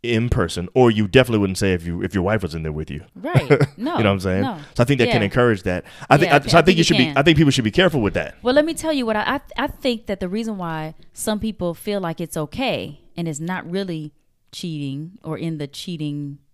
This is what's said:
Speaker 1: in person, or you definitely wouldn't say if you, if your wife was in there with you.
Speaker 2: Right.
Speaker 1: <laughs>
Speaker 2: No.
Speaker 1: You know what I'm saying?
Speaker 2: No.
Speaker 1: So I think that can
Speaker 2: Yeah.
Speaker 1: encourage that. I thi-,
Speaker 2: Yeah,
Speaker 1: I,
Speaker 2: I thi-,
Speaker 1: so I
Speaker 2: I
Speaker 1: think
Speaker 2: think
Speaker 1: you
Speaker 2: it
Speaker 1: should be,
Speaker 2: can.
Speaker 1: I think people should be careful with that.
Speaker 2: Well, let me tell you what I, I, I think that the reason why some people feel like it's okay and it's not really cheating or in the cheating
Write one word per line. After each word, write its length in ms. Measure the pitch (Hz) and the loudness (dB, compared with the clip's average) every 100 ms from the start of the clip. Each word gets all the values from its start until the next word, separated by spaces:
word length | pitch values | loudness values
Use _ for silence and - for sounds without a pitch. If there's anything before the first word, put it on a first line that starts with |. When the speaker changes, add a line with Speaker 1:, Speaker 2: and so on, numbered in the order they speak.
Speaker 1:
in 260 | 120 113 120 | 0 0 2
person, 400 | - 87 - 87 | 0 0 -4 -2
or 160 | 131 123 | 4 4
you 180 | 107 101 | 4 4
definitely 300 | 131 120 110 | 4 6 2
wouldn't 200 | 98 92 | 0 0
say 140 | 98 | 0
if 120 | 90 85 | 0 -2
you, 160 | 87 | -4
if 120 | 95 101 | -2 -2
your 80 | |
wife 180 | 90 110 | 0 0
was 120 | 87 80 | -2 -6
in 80 | |
there 80 | 78 | -6
with 160 | 76 80 | -6 -8
you. 120 | 71 - - | -10 -12 -12
Speaker 2:
Right. 320 | 247 359 131 | -2 -2 2
Speaker 1:
<laughs> 300 | 131 139 - | 2 2 -2
Speaker 2:
No. 200 | 254 339 | -4 0
Speaker 1:
You 60 | |
know 60 | 104 | 0
what 40 | |
I'm 60 | 98 | 0
saying? 220 | 95 92 | -2 -2
Speaker 2:
No. 160 | 104 170 147 - | -2 -6 -8 -2
Speaker 1:
So 60 | |
I 40 | 120 | 2
think 120 | 135 | 4
that 120 | 120 | 2
can 100 | 113 | 2
Speaker 2:
Yeah. 40 | 101 | 0
Speaker 1:
encourage 360 | 123 123 104 | 2 2 2
that. 220 | 92 90 - - - | -2 -4 -6 -20 2
I 80 | 143 | 4
thi-, 80 | 175 | 6
Speaker 2:
Yeah, 80 | |
Speaker 1:
I, 20 | 180 | 2
Speaker 2:
I 20 | |
thi-, 100 | - | 6
Speaker 1:
so 80 | 170 | 6
I 40 | |
Speaker 2:
I 20 | |
Speaker 1:
think 20 | 160 | 6
Speaker 2:
think 120 | 175 | 4
Speaker 1:
you 40 | |
Speaker 2:
it 40 | 156 | 4
Speaker 1:
should 100 | 214 | 4
be, 80 | 127 | 4
Speaker 2:
can. 120 | 139 | 4
Speaker 1:
I 40 | |
think 160 | 151 156 | 4 6
people 140 | 151 | 4
should 120 | 135 | 4
be 60 | 107 | 2
careful 300 | 135 185 147 | 4 2 2
with 140 | 101 87 | 0 -2
that. 200 | 76 - | -6 -4
Speaker 2:
Well, 140 | 240 277 | 2 2
let 100 | 311 | 2
me 80 | |
tell 180 | 320 311 | -2 -2
you 140 | 294 233 | -2 -2
what 100 | 214 | -2
I, 220 | - 277 - - | -2 -6 -6 -6
I, 60 | 285 | -6
I 20 | |
think 400 | - 262 233 - | -4 -4 -4 -6
that 120 | 190 | -6
the 80 | 185 | -4
reason 300 | 208 226 202 | -6 -6 -6
why 380 | 170 160 156 - - | -6 -6 -8 -12 -20
some 260 | - - 214 | -8 -4 -2
people 340 | 220 214 175 165 | -4 -4 -6 -6
feel 260 | - 202 | -6 -4
like 180 | 175 160 | -4 -6
it's 160 | 165 165 | -8 -6
okay 680 | 147 - 254 143 92 151 _ - | -6 -4 -4 -4 -6 -14 _ -8
and 120 | 165 | -6
it's 120 | 151 | -6
not 300 | 165 185 - | -6 -8 -6
really 440 | 180 196 160 151 _ _ _ _ | -6 -6 -8 -10 _ _ _ _
cheating 680 | - 175 151 143 135 160 190 | -12 -8 -6 -6 -8 -12 -14
or 140 | 156 156 | -10 -8
in 220 | 165 160 | -6 -6
the 80 | 139 | -10
cheating 720 | - - 170 151 147 143 143 _ | -10 -12 -8 -6 -6 -10 -12 _